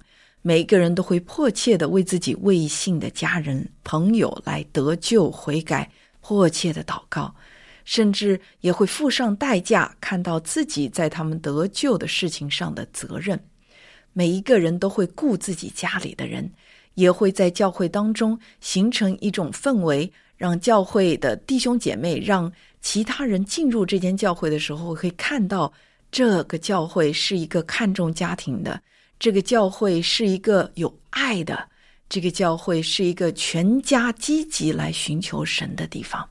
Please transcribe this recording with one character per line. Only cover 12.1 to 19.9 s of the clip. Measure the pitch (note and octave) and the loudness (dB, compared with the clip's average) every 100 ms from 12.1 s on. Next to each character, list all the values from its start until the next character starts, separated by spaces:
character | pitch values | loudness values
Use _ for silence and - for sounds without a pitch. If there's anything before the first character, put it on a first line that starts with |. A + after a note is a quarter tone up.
| - F3 | -4 -4
情 | D#3+ C#3+ | -4 -6
上 | - D#3+ | -6 -6
的 | D3+ A2 | -8 -10
责 | - - - | -10 -10 -6
任。 | F3+ F3+ - _ _ _ - - _ | -4 -4 -6 _ _ _ -20 -20 _
每 | - F3 | 0 0
一 | F#3+ | 2
个 | G#3 A#3+ | 4 4
人 | E3 F3 | 4 2
都 | G3 | 0
会 | G3 F3+ | 0 -2
顾 | - D4+ F#3+ | 0 0 0
自 | - | -2
己 | E3+ - | -8 -8
家 | - - - | -8 -4 -4
里 | - - | -6 -8
的 | - | -8
人， | - - - _ - _ | -8 -8 -12 _ -20 _
也 | - F3+ | 2 4
会 | F3 G3+ | 6 4
在 | F#3+ F#3 | 4 2
教 | F3+ G3 | 2 0
会 | F3+ F3 | 0 -2
当 | G3+ G#3+ | 0 -2
中 | A3 A3 A3+ - _ | 0 0 -2 -8 _
形 | - F#3 G#3+ | -4 0 2
成 | A#3+ G3 F#3 | 2 0 0
一 | G#3 | -2
种 | F#3 D#3+ | -2 -4
氛 | - C#4 B3 | -4 0 2
围， | E3 | 2